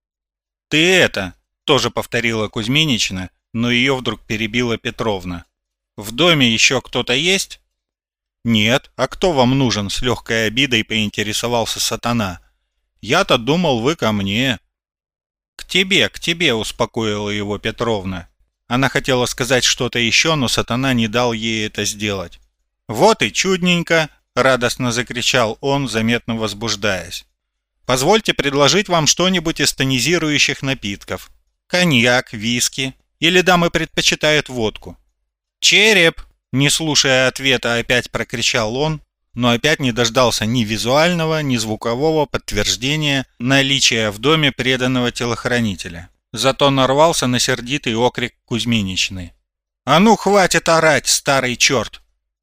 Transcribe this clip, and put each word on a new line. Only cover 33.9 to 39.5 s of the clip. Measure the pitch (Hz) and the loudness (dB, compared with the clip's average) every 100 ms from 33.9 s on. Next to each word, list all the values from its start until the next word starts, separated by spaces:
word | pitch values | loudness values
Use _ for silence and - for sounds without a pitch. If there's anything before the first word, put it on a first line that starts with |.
| - - 165 151 151 - | -2 -2 0 0 0 -2
водку?" | 123 107 - 90 82 _ _ _ _ _ - | -2 -4 -4 -18 -20 _ _ _ _ _ -2
"Череп!" — | - 175 214 196 165 - - _ - | 2 4 4 4 2 0 -18 _ -6
не | 131 147 | 0 0
слушая | - 160 139 139 131 127 | 0 0 0 2 4 2
ответа, | - 135 120 117 117 | 0 0 0 0 -4
опять | 117 123 - | 0 -2 -2
прокричал | 113 110 117 - 123 110 123 | -8 -6 -4 -2 0 -2 -2
он, | 156 151 _ _ _ | -4 -4 _ _ _
но | 117 | -2
опять | 123 | 0